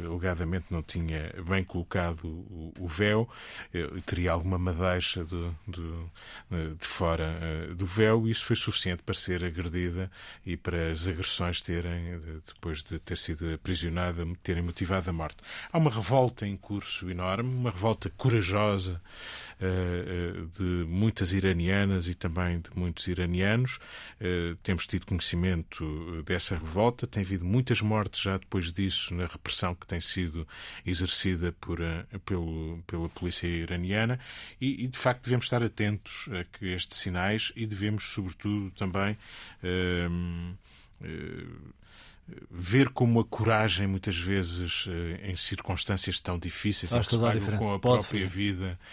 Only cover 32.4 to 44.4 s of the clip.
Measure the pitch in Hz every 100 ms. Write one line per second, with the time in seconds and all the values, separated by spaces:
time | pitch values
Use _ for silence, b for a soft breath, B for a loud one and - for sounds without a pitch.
32.4 | 82 80 80 85 87 170 85 - 90 -
33.4 | 87 85 82 87 90 104 117 127 B B
34.4 | B B 131 135 127 - 131 123 120 123
35.4 | - 123 113 - 104 104 - - - 92
36.4 | 87 - 92 90 - - 98 90 95 110
37.4 | - - 110 101 104 107 - - 95 -
38.4 | 104 104 95 - 95 95 101 107 B B
39.4 | B B 90 90 90 87 87 87 87 87
40.4 | 87 90 b b b - 80 80 78 80
41.4 | 82 80 71 - B B B B - -
42.4 | - 87 90 123 127 - 120 117 110 -
43.4 | 113 110 110 95 98 95 101 85 87 98